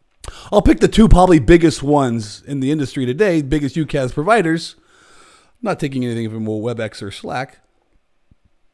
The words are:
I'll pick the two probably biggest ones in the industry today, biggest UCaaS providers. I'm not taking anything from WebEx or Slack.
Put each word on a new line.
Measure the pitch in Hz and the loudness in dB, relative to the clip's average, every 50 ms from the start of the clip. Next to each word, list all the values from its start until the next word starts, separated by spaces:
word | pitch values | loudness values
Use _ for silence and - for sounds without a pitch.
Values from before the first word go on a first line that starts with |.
| _ _ _ _ - - - - - - | _ _ _ _ -20 -20 -20 -20 -10 -2
I'll | - 156 - | 0 2 4
pick | - - - | 4 4 4
the | - 170 | 2 2
two | - - 226 | 4 4 6
probably | 208 - 165 185 180 180 151 | 6 8 6 8 6 6 4
biggest | 117 101 170 170 165 160 - - 135 | 6 6 4 6 4 2 0 0 -2
ones | 139 147 147 135 123 117 117 104 104 - - - | 0 0 2 0 0 -2 -4 -6 -8 -14 -18 -14
in | - 143 139 | -10 -8 -6
the | 131 131 | -4 -2
industry | 151 156 139 127 - 139 131 | -2 -2 -4 -6 -6 -6 -4
today, | 120 127 156 214 202 170 160 143 | -4 -2 -2 0 0 0 -2 -2
biggest | 131 151 151 147 131 - | -2 -4 -4 -4 -4 -4
UCaaS | 165 156 - - 147 131 123 - | -6 -6 -4 -4 -4 -4 -4 -6
providers. | - 151 190 226 233 175 160 160 165 - - - _ | -4 -2 0 0 0 0 0 -2 -4 -6 -10 -16 _
I'm | _ _ _ _ _ _ _ _ _ _ _ _ _ _ _ _ - | _ _ _ _ _ _ _ _ _ _ _ _ _ _ _ _ -6
not | 208 175 - | -6 -4 -4
taking | 165 143 135 131 123 | -6 -6 -4 -4 -4
anything | 120 117 117 117 110 | -4 -4 -4 -6 -6
from | 110 113 110 | -8 -8 -6
WebEx | 107 107 107 107 120 120 113 110 107 - - - | -6 -6 -6 -6 -6 -6 -6 -8 -10 -10 -12 -14
or | 98 | -14
Slack. | 92 - - 220 - 127 135 - _ _ _ _ _ _ _ _ _ _ _ _ _ _ _ _ _ _ _ _ _ _ _ _ | -12 -12 -12 -10 -8 -8 -10 -10 _ _ _ _ _ _ _ _ _ _ _ _ _ _ _ _ _ _ _ _ _ _ _ _